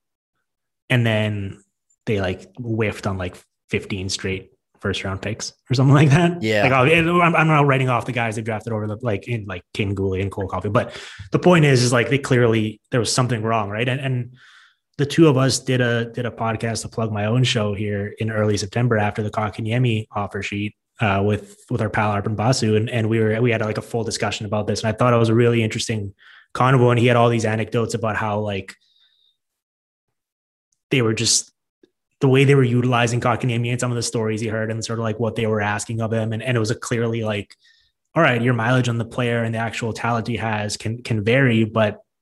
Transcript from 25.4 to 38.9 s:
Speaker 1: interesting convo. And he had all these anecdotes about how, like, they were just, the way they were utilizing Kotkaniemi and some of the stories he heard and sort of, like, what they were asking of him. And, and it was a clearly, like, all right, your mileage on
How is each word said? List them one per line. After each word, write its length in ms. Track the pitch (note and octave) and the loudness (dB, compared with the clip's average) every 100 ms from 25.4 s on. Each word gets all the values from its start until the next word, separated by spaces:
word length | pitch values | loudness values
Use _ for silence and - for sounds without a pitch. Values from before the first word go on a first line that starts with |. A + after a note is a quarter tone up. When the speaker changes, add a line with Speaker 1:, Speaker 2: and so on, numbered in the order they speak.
| A#2+ A#2 | 4 2
Speaker 1:
interesting 520 | A2 A2+ - A2 G2+ - - - _ | 0 -2 -4 -6 -6 -12 -20 -20 _
convo. 360 | - B2+ C3+ A#2+ | 0 4 6 6
And 80 | A#2+ | 4
he 80 | B2 | 4
had 100 | A#2+ | 4
all 120 | A#2+ | 4
these 160 | A#2 | 2
anecdotes 500 | G#2+ A2 G#2+ A#2+ A2 | 0 -2 -2 -2 -2
about 220 | A2+ A2 G2+ | -2 -4 -2
how, 240 | G#2+ G#2 | -2 -4
like, 340 | G#2+ G2 F#2+ - _ _ _ _ _ _ _ _ _ _ _ _ _ _ _ _ _ _ _ _ _ | -4 -6 -8 -18 _ _ _ _ _ _ _ _ _ _ _ _ _ _ _ _ _ _ _ _ _
they 120 | C3+ | 0
were 120 | A2+ | 2
just, 380 | A2 A2+ - - _ _ _ _ _ _ _ | 0 0 0 -2 _ _ _ _ _ _ _
the 80 | C#3 | 4
way 160 | C3 | 6
they 100 | C#3 | 6
were 100 | C#3 | 6
utilizing 560 | B2 B2 B2 A#2+ A#2 A#2+ | 4 2 2 2 2 2
Kotkaniemi 500 | B2 A2 B2+ A#2 A#2+ | 0 0 0 -2 -2
and 80 | B2 | -2
some 120 | B2 | -2
of 60 | A#2+ | -4
the 60 | |
stories 380 | A2+ A#2+ A2 A2 | -4 -2 -2 -2
he 60 | A2+ | -4
heard 240 | A2 A2 | -4 -4
and 120 | A2+ | -6
sort 160 | A2 A#2 | -6 -4
of, 40 | |
like, 180 | A2+ G#2+ | -4 -2
what 160 | A2+ A2 | -4 -2
they 100 | A2 | -2
were 140 | G#2+ | 0
asking 400 | G2+ G#2 - A2+ | -2 -2 -4 -4
of 100 | A2 | -2
him. 220 | A2+ A2 | -2 -2
And, 100 | A2+ | -4
and 140 | A2+ A#2+ | -2 0
it 40 | |
was 100 | A2 | 0
a 40 | |
clearly, 480 | A#2+ - A#2 A#2 A#2 | -4 -4 -2 -2 -2
like, 320 | G#2+ G#2 G2 _ _ _ _ _ _ | -4 -4 -8 _ _ _ _ _ _
all 80 | D#3+ | 2
right, 180 | D#3 A#2+ | 2 4
your 140 | A#2+ | 2
mileage 340 | A#2 A2+ B2+ | 0 2 2
on 80 | B2 | 2